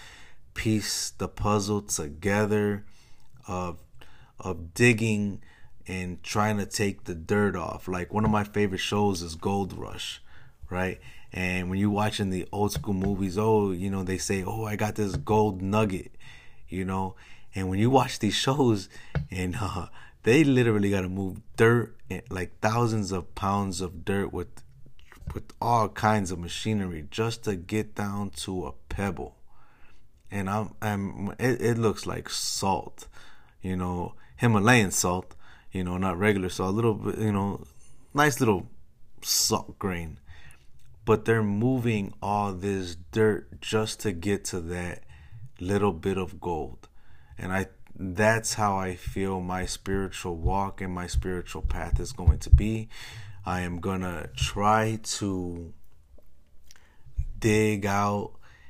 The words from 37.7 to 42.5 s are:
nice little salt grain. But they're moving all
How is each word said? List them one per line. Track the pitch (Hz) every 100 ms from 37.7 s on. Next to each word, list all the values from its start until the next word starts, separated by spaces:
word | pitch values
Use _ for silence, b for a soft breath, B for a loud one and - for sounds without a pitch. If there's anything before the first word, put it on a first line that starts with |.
| - - - -
nice | 143 147 127
little | 117 95 - - - - - -
salt | - - - 110 - -
grain. | 101 87 82 76 - B B B B B - - -
But | 107
they're | 104 113
moving | 104 101 120 131 120 110 98 -
all | 101 104 101